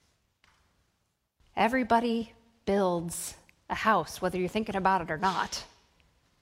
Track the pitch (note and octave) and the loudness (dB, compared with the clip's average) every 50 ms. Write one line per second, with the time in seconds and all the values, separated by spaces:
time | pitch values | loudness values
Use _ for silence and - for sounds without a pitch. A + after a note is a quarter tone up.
0 | _ _ _ _ _ _ _ _ _ _ _ _ _ _ _ _ _ _ _ _ | _ _ _ _ _ _ _ _ _ _ _ _ _ _ _ _ _ _ _ _
1 | _ _ _ _ _ _ _ _ _ _ _ - G3+ A3+ B3+ C4 B3 - A#3 A#3 | _ _ _ _ _ _ _ _ _ _ _ 0 2 2 2 0 2 4 2 2
2 | A#3 A#3+ A3+ A#3 A3 - - _ _ _ _ _ _ - G3 G3+ G3 F3+ F3 E3+ | 4 2 0 -2 -4 -6 -12 _ _ _ _ _ _ 0 2 2 4 2 2 0
3 | E3+ E3+ - - - - - - _ _ _ _ _ - F3+ - - G#3+ G#3 F3+ | -2 -6 -8 -8 -10 -12 -14 -16 _ _ _ _ _ -8 -8 0 2 2 2 2
4 | D3+ - - - F#3 F3+ F3 F#3 F3+ E3+ - A3 A3 G#3+ F#3+ G3 F3+ F#3+ F#3+ F#3 | 0 -2 -6 -4 -4 -4 -2 -2 -4 -2 -2 -4 -4 -2 -4 0 2 4 2 2
5 | E3 E3+ D#3+ D#3 F3+ F#3+ F3 - - - - - - - - _ _ _ _ _ | 0 -2 -4 0 0 0 0 0 -4 -4 -6 -10 -10 -14 -20 _ _ _ _ _
6 | _ _ _ _ _ _ _ _ | _ _ _ _ _ _ _ _